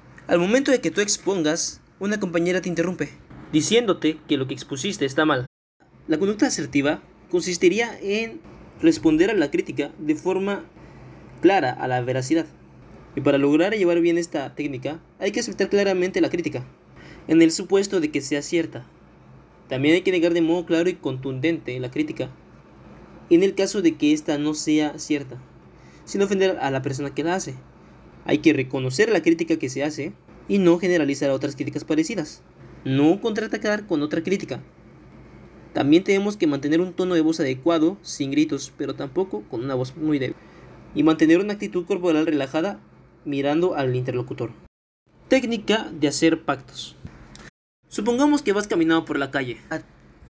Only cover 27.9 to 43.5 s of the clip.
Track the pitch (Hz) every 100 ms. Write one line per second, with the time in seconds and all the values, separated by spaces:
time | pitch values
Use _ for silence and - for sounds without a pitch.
27.9 | - - - - 147 156 135 131 135 131
28.9 | 131 220 175 165 165 170 160 127 135 147
29.9 | 147 151 - - - - 202 175 170 185
30.9 | 175 143 135 143 135 143 139 131 139 -
31.9 | 156 160 202 156 - - - - - 135
32.9 | 135 151 196 226 214 214 220 214 208 208
33.9 | 151 151 170 165 185 - 127 - - -
34.9 | - - - - - - - - - 139
35.9 | 165 190 196 202 208 160 139 143 165 185
36.9 | 175 185 170 156 165 139 127 170 165 160
37.9 | 202 - - 139 139 156 139 - - 135
38.9 | 131 143 175 196 - - 117 135 131 127
39.9 | 160 156 143 127 - - - - - -
40.9 | - 151 156 156 170 208 208 208 185 175
41.9 | 196 180 156 160 147 135 160 190 - -
42.9 | - - _ 151 139 139